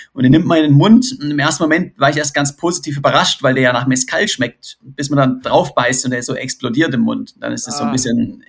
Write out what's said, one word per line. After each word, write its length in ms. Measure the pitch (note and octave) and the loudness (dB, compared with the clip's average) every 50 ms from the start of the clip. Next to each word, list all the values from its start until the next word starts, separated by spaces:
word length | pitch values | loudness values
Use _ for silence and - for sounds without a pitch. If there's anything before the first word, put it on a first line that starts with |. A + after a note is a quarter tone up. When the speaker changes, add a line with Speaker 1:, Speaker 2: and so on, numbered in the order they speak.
| - _ | -20 _
Speaker 1:
Und 120 | _ - B2+ | _ 0 4
den 80 | B2+ | 4
nimmt 160 | D3+ D#3+ F3 | 4 4 4
man 100 | - E3+ | 2 2
in 60 | D#3+ D3+ | 2 4
den 80 | D3 C#3+ | 6 6
Mund. 440 | C#3+ F3+ G#3+ A3+ C4 - - - - | 6 8 8 6 6 6 0 -6 -8
Und 100 | D3 D3 | -6 -4
im 80 | D3 C#3+ | -2 0
ersten 240 | C#3 D#3+ D#3 - E3+ | 0 -2 0 0 0
Moment 340 | D3+ D#3 F3 F3+ - _ | 0 0 0 0 -4 _
war 120 | - C#3 D3 | 0 0 2
ich 80 | D3 | 2
erst 160 | D3 D3 C#3+ - | 0 -4 -2 -2
ganz 240 | C#3+ C#3+ C#3 - | -2 -2 -2 -4
positiv 400 | - E3+ F3 F3 F3 - D3+ C#3 | -4 -4 -4 -4 -4 -6 -8 -8
überrascht, 440 | C#3+ C#3 C3 C3 D#3 F3+ - - - | -2 0 2 2 2 0 0 -2 -2
weil 120 | C3+ C3 C3 | 0 0 2
der 100 | C3 C3 | 2 2
ja 100 | B2 B2 | 2 2
nach 140 | A#2+ B2 | 0 0
Mezcal 400 | C3 B2+ B2+ - - E3 D#3+ B2 | 0 0 -2 -2 -4 -2 -2 -2
schmeckt, 520 | A2+ - B2+ A#2+ A#2 - _ - - - _ | -2 -2 -4 -6 -6 -6 _ -20 -20 -20 _
bis 280 | _ C3+ C3+ D3 C#3+ C#3 | _ -18 -10 -10 -6 -2
man 80 | D3 | 0
dann 240 | C#3+ C3+ B2+ B2+ - | 0 2 0 -2 -4
drauf 340 | - A2+ B2+ D#3 C#3 C#3 - | -4 0 0 0 0 0 -2
beißt 280 | C3+ B2 B2 B2+ - - | -2 0 0 -2 -2 -2
und 80 | B2+ | -4
der 120 | B2+ B2 A#2+ | -4 -4 -6
so 100 | - A#2+ | -6 -8
explodiert 600 | - C3 B2+ - - B2 A#2 A2+ D3 E3 D#3 C#3 | -8 -8 -10 -10 -8 -6 -4 0 0 0 0 0
im 80 | A2+ | 0
Mund. 340 | - A#2 A2+ A2 G#2+ - _ _ | 0 0 -2 -4 -8 -12 _ _
Dann 140 | A2+ A#2+ A#2+ | -10 -8 -8
ist 140 | A#2 - | -8 -8
das 100 | A#2 - | -10 -8
so 60 | - C#3+ | -6 -4
ein 60 | - | -2
Speaker 2:
Ah. 40 | C3 | -2
Speaker 1:
bisschen, 500 | B2+ B2 A#2 A#2+ A#2 A2+ - - - - | -2 -2 0 0 -2 -2 -4 -6 -16 -18